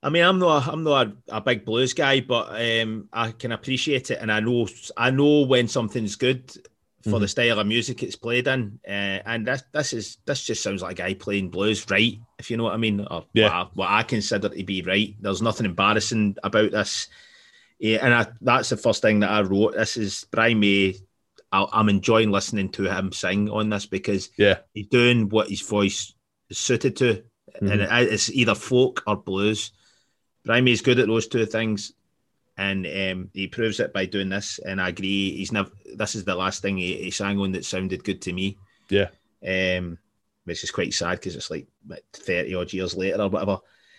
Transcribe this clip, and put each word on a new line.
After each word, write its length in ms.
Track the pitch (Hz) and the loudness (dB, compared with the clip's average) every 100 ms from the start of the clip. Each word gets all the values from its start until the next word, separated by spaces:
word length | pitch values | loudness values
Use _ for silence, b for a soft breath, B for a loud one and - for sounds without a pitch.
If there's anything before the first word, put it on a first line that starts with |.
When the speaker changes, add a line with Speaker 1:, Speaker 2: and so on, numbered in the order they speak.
Speaker 1:
I 60 | - | 0
mean, 140 | 160 | 4
I'm 140 | 175 185 | 4 4
not, 280 | 180 151 131 | 4 4 2
I'm 160 | 156 | -4
not 260 | 160 143 117 101 - | 2 2 2 -4 -8
a, 80 | 110 | -4
a 40 | |
big 240 | 107 120 104 | 0 -2 0
blues 260 | 113 127 | 0 0
guy, 280 | - 143 135 | 0 2 2
but, 280 | 131 120 - 104 | 2 -2 -2 -4
um, 500 | 117 113 113 110 - | 0 0 0 -4 -8
I 200 | - 113 | -6 -6
can 200 | 113 123 | -4 -6
appreciate 580 | 113 - 131 - 135 - | -6 -2 -2 0 -2 -2
it, 80 | - | -6
and 100 | 113 | 0
I 80 | 107 | 0
know, 260 | 107 120 113 - - - | 2 0 0 -4 -16 -2
I 140 | 120 | 0
know 320 | 131 143 147 | 4 6 6
when 260 | 135 127 117 | 6 4 2
something's 480 | - 110 123 110 98 | 0 -2 -2 -4 -2
good 340 | 127 131 127 - - _ _ _ | 0 0 -6 -20 -20 _ _ _
for 80 | - | -4
the 60 | 113 | 0
Speaker 2:
Mm-hmm. 80 | 101 | 0
Speaker 1:
style 340 | - 120 107 | 2 2 4
of 60 | 104 | 2
music 360 | 113 117 123 | 0 -2 -6
it's 140 | 101 - | -8 -8
played 300 | 117 120 127 | -2 -2 0
in, 300 | 131 107 101 - | -2 -4 -10 -10
uh, 20 | 101 101 95 - | -6 -4 -6 -6
and 200 | 117 110 | -6 -2
this, 160 | 135 - | -4 -4
this 200 | 151 143 | -6 -4
is, 240 | 117 104 - | -4 -8 -12
this 180 | - 139 | -6 -6
just 200 | - 113 | -4 -4
sounds 180 | - 98 | -4 -4
like 120 | 90 90 | -6 -6
a 40 | |
guy 100 | 92 | -6
playing 360 | 95 - 101 95 | -6 -2 -2 -2
blues 340 | 82 104 104 - | -2 0 0 0
right, 280 | 95 113 107 117 _ | 2 2 0 -18 _
if 120 | - | -8
you 60 | 113 | -2
know 80 | |
what 80 | 113 | -2
I 60 | 104 | 0
mean, 280 | 113 101 104 | 0 0 -4
or 160 | 85 - | -10 -2
Speaker 2:
Yeah. 100 | - 110 | 4 4
Speaker 1:
what 40 | |
I, 160 | 85 90 | 4 -4
what 160 | 87 95 | -4 0
I 120 | 104 | 2
consider 440 | 113 113 101 107 101 | 2 -2 -2 -2 -2
to 160 | - | -6
be 160 | 95 95 | -6 -4
right. 340 | 87 95 104 101 | 0 0 0 -4
There's 220 | 98 95 | -4 -2
nothing 240 | 113 107 107 | 0 0 -4
embarrassing 680 | 87 98 107 - 113 104 98 | 0 2 2 0 0 0 0
about 280 | 101 107 107 | 0 2 2
this, 380 | 107 98 - - b b b b b b b | 0 -2 -4 -10 b b b b b b b
yeah, 200 | 110 110 | 0 2
and 120 | 127 | 4
I, 120 | 120 113 - | 4 2 -2
that's 300 | 127 127 113 | 2 2 2
the 80 | 110 | 0
first 240 | - 107 | 0 2
thing 180 | 110 107 | 4 4
that 100 | 101 | 4
I 120 | 107 | 2
wrote. 320 | 101 98 107 | 2 4 2
This 240 | - 110 - | 2 -4 -2
is 260 | 104 - - | -6 -6 -6
Brian 300 | - 113 113 | 2 2 4
May. 360 | 101 98 95 92 - _ _ _ _ | 4 4 2 -2 -14 _ _ _ _
I, 140 | 98 98 | -2 0
I'm 180 | 110 107 | 2 4
enjoying 400 | 101 98 113 110 | 2 4 4 4
listening 400 | 98 - 107 95 | 2 -2 -4 -6
to 140 | - | -4
him 280 | 95 92 95 | -2 -2 -4
sing 380 | - 92 98 104 | -4 -2 0 0
on 180 | 107 107 | -2 -2
this 160 | 104 | -2
because 460 | - 95 - 101 - - | -4 -6 -2 -2 -4 2
Speaker 2:
Yeah. 220 | 101 95 _ | 4 4 _
Speaker 1:
he's 140 | - 101 | -14 2
doing 420 | 123 120 123 104 | 4 6 4 4
what 220 | 107 - | 2 0
his 100 | 98 | -4
voice 540 | - 104 101 - - _ _ _ _ | -2 2 2 0 -10 _ _ _ _
is 80 | - | -8
suited 400 | - 120 139 - | 0 2 0 2
to, 260 | 127 104 - _ _ - | 2 2 -4 _ _ -4
Speaker 2:
Mm-hmm. 120 | 101 | 0
Speaker 1:
and 120 | 101 | 0
it, 300 | 101 113 120 | 2 4 4
it's 160 | 104 - | 2 -2
either 240 | - 113 | 2 2
folk 480 | 101 - 127 127 - - | 2 2 4 4 0 -4
or 100 | 104 | -4
blues. 560 | - 95 101 107 - _ _ _ _ _ _ _ | -2 0 0 0 -6 _ _ _ _ _ _ _
Brian 200 | - 117 | 0 4
May's 160 | 127 117 | 4 4
good 180 | - 123 | 4 4
at 80 | 107 | 4
those 200 | 113 110 | 2 0
two 180 | 123 | -2
things, 480 | 110 110 110 104 - _ _ _ _ _ _ - | 0 -2 -2 -4 -6 _ _ _ _ _ _ -6
and, 300 | 98 98 90 | -4 -2 -4
um, 420 | 85 95 92 92 | -4 -4 -4 -8
he 120 | - 95 | -8 -8
proves 320 | - 113 98 | -2 -2 0
it 120 | 110 | -4
by 140 | 98 92 | -2 -2
doing 220 | 101 95 | -2 -2
this. 280 | 95 - - | -4 -6 -10
And 160 | - 95 | -8 -4
I 80 | 92 | -4
agree, 440 | 87 95 98 95 85 | -4 -4 -2 -2 -4
he's 160 | 98 | -4
nev-, 180 | 101 98 - - 101 | -4 -4 -8 -20 -8
this 180 | 104 | -6
is 100 | 110 | -4
the 100 | 95 | -4
last 280 | 90 92 - | -2 -2 -4
thing 160 | 98 95 | -4 -4
he, 160 | 90 87 | -4 -6
he 140 | 90 | -8
sang 280 | - 101 101 | -6 -4 -2
on 120 | 98 | -2
that 120 | 92 - | -4 -6
sounded 360 | 92 95 92 | -6 -4 -6
good 180 | - 95 | -6 -6
to 100 | - | -6
me. 240 | 90 98 98 - _ _ | -4 -6 -6 -20 _ _
Speaker 2:
Yeah. 200 | 98 98 _ _ _ - | 0 0 _ _ _ -4
Speaker 1:
Um, 520 | 92 92 92 90 85 _ _ _ _ | 0 2 0 -4 -10 _ _ _ _
which 200 | - 82 | -12 -10
is 60 | - | -8
quite 240 | - 87 | -4 -4
sad 260 | - 85 87 | -2 -4 -4
'cause 140 | - 71 | -6 -10
it's 140 | - | -10
like, 160 | 78 - _ 104 | -10 -12 _ -20
what, 140 | - _ | -20 _
thirty 400 | - - 87 62 | -18 -4 -4 -2
odd 180 | 90 90 | -6 -6
years 240 | 92 90 87 | -4 -6 -4
later 240 | 95 95 | -4 0
or 80 | 101 | -2
whatever. 300 | 95 98 95 b b b | -2 -2 -4 b b b